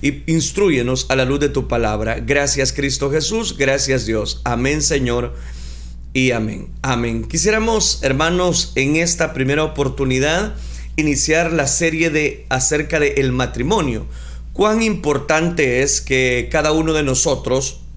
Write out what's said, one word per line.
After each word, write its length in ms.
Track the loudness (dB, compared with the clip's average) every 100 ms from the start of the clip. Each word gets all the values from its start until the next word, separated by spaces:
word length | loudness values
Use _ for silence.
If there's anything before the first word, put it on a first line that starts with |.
y 220 | -2 -2 0
instrúyenos 760 | 0 0 2 2 4 2 -2 0
a 80 | 2
la 80 | 2
luz 160 | 2
de 80 | 2
tu 180 | 0 0
palabra. 540 | 0 0 0 -2 -4
Gracias, 500 | 0 2 2 0 -2
Cristo 400 | 0 -2 -2 0
Jesús. 460 | 0 0 -2 -4 -2
Gracias, 480 | 0 0 0 0 0
Dios. 340 | -2 -2 -4 -4
Amén, 360 | 0 0 0
Señor, 520 | 0 0 0 0 -2 -8 -12 -12 -12 -12 -14 -14 -6
y 180 | 0 2
amén. 380 | 2 -2 -6 -10 -6
Amén. 440 | -2 -2 -2 -4 -4
Quisiéramos, 720 | 0 2 2 2 2 0 0
hermanos, 680 | 0 2 2 2 2 0 -2 0
en 200 | 2 2
esta 380 | 0 0 -2
primera 320 | 0 0 2 0
oportunidad, 880 | 0 -2 0 0 2 2 0 -2 -6 -8 -10 -6 0
iniciar 560 | 0 2 2 2 2
la 160 | 0 0
serie 440 | 2 0 2 0
de, 340 | 2 -2 -4 -4
acerca 500 | 0 0 0 0 0
de 140 | 2 2
el 160 | 0
matrimonio. 720 | 0 -2 -2 0 0 0 -2 -6 -10 -12 -12 -10
Cuán 280 | 0 2 4
importante 1000 | 2 0 2 2 4 2 2 2 2 4
es 180 | 2 0
que 480 | 0 2 2 2 0
cada 220 | 0 2
uno 220 | 2 2
de 100 | 0
nosotros 760 | 2 2 2 0 0 0 -2 -8 -14